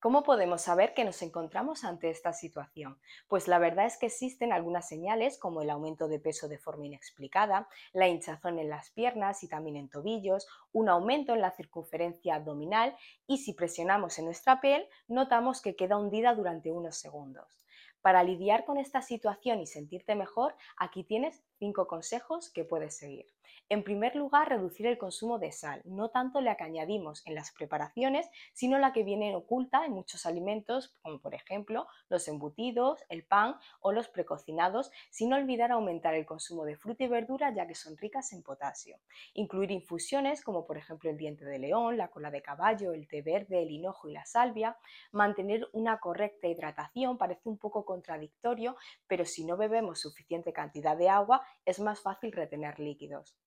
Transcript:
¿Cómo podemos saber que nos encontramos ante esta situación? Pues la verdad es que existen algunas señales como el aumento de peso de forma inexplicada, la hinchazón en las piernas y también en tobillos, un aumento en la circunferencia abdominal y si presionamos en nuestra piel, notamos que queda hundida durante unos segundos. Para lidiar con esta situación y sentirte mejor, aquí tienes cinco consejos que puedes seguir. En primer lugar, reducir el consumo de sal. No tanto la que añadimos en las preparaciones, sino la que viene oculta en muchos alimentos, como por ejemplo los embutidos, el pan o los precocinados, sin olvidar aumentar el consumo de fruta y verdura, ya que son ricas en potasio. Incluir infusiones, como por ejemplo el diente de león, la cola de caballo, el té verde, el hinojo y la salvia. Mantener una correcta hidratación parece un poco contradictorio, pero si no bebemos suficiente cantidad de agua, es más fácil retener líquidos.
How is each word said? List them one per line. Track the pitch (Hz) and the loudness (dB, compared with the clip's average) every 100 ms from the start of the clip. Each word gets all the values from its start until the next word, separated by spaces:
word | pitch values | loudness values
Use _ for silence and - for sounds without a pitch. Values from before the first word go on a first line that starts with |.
¿Cómo | 226 269 | 6 4
podemos | 294 254 180 170 | 6 4 6 2
saber | - 175 214 | 2 6 6
que | - | 4
nos | 220 175 | -2 -2
encontramos | 170 170 160 190 254 302 | -8 -6 -6 -4 -4 -4
ante | 220 170 165 | -6 -2 -4
esta | 160 175 | -2 -4
situación? | 170 165 151 143 - 143 139 _ - _ | -6 -8 -10 -12 -12 -14 -14 _ -20 _
Pues | 202 180 | 0 6
la | 175 | 6
verdad | 170 170 220 | 6 4 2
es | - | 2
que | 233 | -4
existen | - 254 254 240 | -2 -6 -2 0
algunas | 185 170 175 175 | 2 0 -4 -4
señales | 160 175 226 240 277 | -6 -2 2 2 0
como | 190 165 | -6 -2
el | 151 | -2
aumento | 147 156 156 160 | -2 -4 -4 -2
de | 151 | -2
peso | 151 156 151 | -4 -4 -8
de | 147 | -10
forma | - 151 143 | -10 -10 -10
inexplicada, | 143 - - 139 190 208 196 220 - - | -12 -18 -16 -2 2 2 2 -2 -16 -6
la | 185 185 | 4 6
hinchazón | 170 - 156 180 170 | 4 -4 -6 -4 -4
en | 156 | -4
las | 151 - | -6 -12
piernas | - 233 233 196 196 | -2 -2 2 -2 -2
y | 170 | -6
también | 156 156 147 | -8 -6 -8
en | 139 | -10
tobillos, | 147 160 226 190 190 - - _ | -8 -4 -2 0 0 -2 -20 _
un | 220 220 | 0 6
aumento | 175 196 285 277 | 6 4 0 2
en | 226 | 2
la | 190 | 2
circunferencia | - 165 170 160 160 170 170 - 156 | -2 -12 -12 -8 -2 -2 -2 0 0
abdominal | 151 147 151 214 240 - - - _ | -2 -6 0 2 2 0 -20 -20 _
y | 269 | -2
si | 247 | 0
presionamos | - 175 - 170 196 175 - | -2 -2 0 4 4 4 -4
en | 160 | -6
nuestra | 170 - 262 | 0 6 6
piel, | 277 285 403 - _ | 8 4 2 -14 _
notamos | 233 - 240 247 254 | 0 4 4 4 0
que | 208 - | -4 0
queda | 185 208 | 2 2
hundida | 208 208 240 | 2 4 4
durante | 220 185 165 160 | 4 0 -2 -4
unos | 165 170 156 | -4 -6 -10
segundos. | - 147 139 131 - _ _ - - _ | -12 -14 -14 -16 -20 _ _ -20 -20 _
Para | 190 185 | 8 8
lidiar | 180 185 196 220 | 8 4 4 2
con | - 285 | 2 -4
esta | 269 269 | -2 -4
situación | 254 233 214 202 254 226 | -4 -2 -2 -2 -2 -2
y | 160 | -2
sentirte | 156 147 180 - 208 | -10 -12 -12 -2 -2
mejor, | 190 - 269 - - - | -2 0 -2 -2 -20 -6
aquí | 180 - | -6 -6
tienes | 180 214 285 320 _ _ | -4 -2 -2 -6 _ _
cinco | 208 202 185 | -6 -2 -2
consejos | - - 233 - 330 339 | -2 -4 -6 -4 -8 -6
que | - | -8
puedes | 160 165 151 - | -4 -4 -4 -10
seguir. | 143 139 - _ _ - _ | -14 -16 -18 _ _ -20 _
En | 208 | -2
primer | 202 202 226 285 | 0 0 0 0
lugar, | 285 285 302 | 2 4 4
reducir | 254 185 - 220 | 2 -2 -2 0
el | 240 | 0
consumo | 190 - 220 233 | -4 -6 -4 -4
de | 160 | -4
sal. | - 151 139 - | -8 -10 -10 -10
No | 190 226 | -6 -2
tanto | 247 254 277 | -2 0 0
la | 247 202 | 0 0
que | |
añadimos | 160 160 160 208 160 151 - | -4 -6 -4 -4 -4 -12 -10
en | 156 | -10
las | 151 | -10
preparaciones, | - 151 151 147 - 262 277 339 - - | -10 -6 -4 -4 -2 0 0 -2 -10 -20
sino | - 254 269 | -4 2 4
la | 269 | 4
que | 254 | 4
viene | 202 202 208 190 | 0 0 0 -2
oculta | - 247 254 262 320 | -2 -2 2 2 2
en | |
muchos | 196 185 - 170 | -4 -8 -6 -4
alimentos, | 170 180 214 208 247 262 _ | -2 -2 -4 -2 -4 -4 _
como | 160 147 | -12 -10
por | - - | -10 -12
ejemplo | - 196 208 220 339 - _ | -8 -10 -6 -6 -6 -14 _
los | 180 170 | -2 -2
embutidos, | 151 147 151 240 233 254 302 - | -6 -8 -4 -2 2 2 2 -6
el | 165 | -12
pan | - 202 220 294 - - | 2 4 4 0 -12 -4
o | 196 | 0
los | 208 233 | 0 -2
precocinados, | - 165 156 - 160 175 208 269 - - | -4 -4 -4 -6 2 2 2 -4 -10 -20
sin | - 226 | -4 0
olvidar | 269 269 247 240 | 2 2 2 2
aumentar | 240 208 170 165 160 | 2 0 -2 0 0
el | 156 | -2
consumo | 160 - 170 151 | -8 -10 -6 -6
de | 147 | -8
fruta | 202 226 | -10 -4
y | 254 | 0
verdura, | 240 226 269 294 | 0 -2 -2 0
ya | 214 175 | 0 -6
que | 165 | -8
son | 160 156 | -14 -10
ricas | 214 262 254 | -8 -8 -8
en | 185 | -12
potasio. | 156 139 139 - - - _ - - | -14 -8 -8 -8 -16 -20 _ -20 -16
Incluir | - 208 190 196 | -8 -6 -2 -2
infusiones, | 190 - 170 - 277 277 294 | -4 -6 -8 -2 0 0 -2
como | 269 185 156 | -4 -6 -4
por | 156 | -10
ejemplo | - 160 160 | -10 -8 -6
el | 151 | -4
diente | 151 147 139 | -6 -8 -10
de | 139 | -8
león, | 135 202 233 233 | 0 0 2 -2
la | 180 | -4
cola | - 147 | -6 -10
de | 143 | -10
caballo, | - 143 190 220 196 | -10 0 0 2 -2
el | 160 147 | -6 -8
té | 151 | -8
verde, | 147 180 202 185 | -2 -2 0 -2
el | 160 | 0
hinojo | 151 175 190 156 | -4 -8 -8 -12
y | |
la | 147 - | -12 -4
salvia. | 233 247 220 220 226 - - - | 2 2 2 -4 -4 -18 -20 -10
Mantener | 208 208 208 196 220 233 | 2 2 2 0 -2 -2
una | 226 226 220 | -2 0 0
correcta | 180 175 208 - 175 | -2 -2 -2 -2 -4
hidratación | 170 160 147 151 - 254 247 | -4 -6 -8 -10 -2 -2 0
parece | 185 180 - | -2 -2 -8
un | 214 | -8
poco | 214 214 208 | -4 -6 -4
contradictorio, | 185 - 160 151 _ 233 240 233 262 - - _ | -8 -6 -10 -10 _ -2 -2 -4 -6 -16 -20 _
pero | 180 170 | -2 -2
si | - 160 | -4 -4
no | 175 | 0
bebemos | 214 226 220 160 | 2 2 0 -6
suficiente | 151 - _ 170 170 | -10 -12 _ -6 -4
cantidad | 156 151 147 151 156 | -6 -6 -2 0 6
de | 180 | 8
agua, | 196 202 262 - - - | 8 6 4 2 -8 -4
es | 185 | -2
más | 208 208 | -2 -2
fácil | - 190 226 | -6 -6 -6
retener | 185 151 151 151 147 | -6 -6 -6 -8 -6
líquidos. | 147 143 147 143 151 _ | -8 -8 -12 -14 -16 _